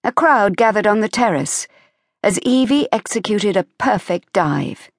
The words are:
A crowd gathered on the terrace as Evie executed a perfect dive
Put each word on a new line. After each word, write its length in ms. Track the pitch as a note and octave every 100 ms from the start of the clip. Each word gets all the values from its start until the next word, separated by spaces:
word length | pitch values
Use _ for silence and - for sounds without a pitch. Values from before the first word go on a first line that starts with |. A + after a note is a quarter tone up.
A 80 | -
crowd 460 | - D#4+ C#4 D4+ F3+
gathered 320 | A3+ G#3+ G#3
on 100 | G#3+
the 100 | G#3+
terrace 600 | - A#3 D3+ C#3 - - _ _ _ _ _
as 160 | G#3 F#3
Evie 480 | B3 B3+ B3 C#4+ -
executed 680 | A3 - A3+ F#3+ G#3 G#3 F#3+
a 120 | - _
perfect 540 | - F3+ - F3+ _
dive 580 | F#3+ D#3 C#3+ C#3 - -